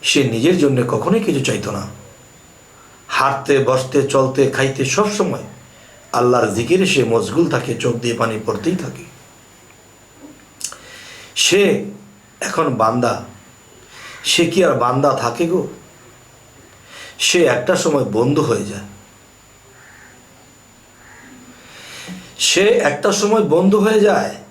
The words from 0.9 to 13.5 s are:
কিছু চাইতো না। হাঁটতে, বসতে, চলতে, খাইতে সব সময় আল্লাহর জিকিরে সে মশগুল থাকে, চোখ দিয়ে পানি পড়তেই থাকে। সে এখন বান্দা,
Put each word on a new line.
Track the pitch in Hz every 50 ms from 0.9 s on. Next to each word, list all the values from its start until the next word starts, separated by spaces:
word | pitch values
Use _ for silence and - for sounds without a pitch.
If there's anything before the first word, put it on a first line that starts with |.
| - 113 120 170 202 226
কিছু | - - 151 139 131
চাইতো | 127 113 101 95 98
না। | - 67 65 - - - - - - - - - - - - - - - - - - - - - - - - -
হাঁটতে, | - - 139 135 135 135 131 - 143 135
বসতে, | - 131 127 127 131 - - 147 139 135
চলতে, | - 139 135 127 - - 139 -
খাইতে | - - 135 135 135 - 135
সব | 123 - - 208 202 -
সময় | - 202 175 123 - - - - - - - - - - - - - - - -
আল্লাহর | 123 123 123 123 120 113 107 98
জিকিরে | 107 120 117 165 185 180
সে | - - 143 123
মশগুল | 110 113 113 101 - 101 143 170 143
থাকে, | 139 120 - 143 123
চোখ | - - 123 120
দিয়ে | 117 117 120 113
পানি | - 117 113 110 107 104
পড়তেই | - 107 101 - 160 185
থাকে। | 180 - 131 - - - - - - - - - - - _ - - - - - _ - _ _ _ - _ _ - 277 302 302 - - - _ - - - - - - - - - - - - - - - -
সে | - - - 175 196 202 185 - - - - - - - - - - _ - _ _
এখন | - - - - 160 147 123
বান্দা, | 107 110 110 120 123 123 117 104 - - - - - - -